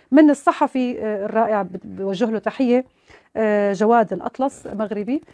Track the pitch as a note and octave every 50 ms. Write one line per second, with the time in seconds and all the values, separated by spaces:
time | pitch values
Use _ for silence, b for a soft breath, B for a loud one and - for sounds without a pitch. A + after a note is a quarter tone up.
0 | b b B3+ D4+ D#4 D4 C#4 - - F4 - - D4+ C4+ - B3+ B3 B3 B3 -
1 | G#3+ A3 G#3+ G3 G3+ G#3 G#3 A3 A3+ G#3 A3 G3+ F#3+ F3+ F#3 F#3 - G3+ F#3+ F#3+
2 | G3 G3 F#3+ F3+ A#3+ A3 A3 G3+ - G#3+ - - C4 A#3+ A#3+ B3+ B3+ _ b b
3 | b b b b b b - G#3+ A3 G#3+ G#3 G#3 G3+ G3+ G3 E3+ G#3+ A3 A#3 A#3
4 | G#3+ - F#3 - - B3 - - C4 C#4 - - - - - G3+ A3 G3 G#3+ G#3
5 | G3+ A3 C4+ D#4+ b b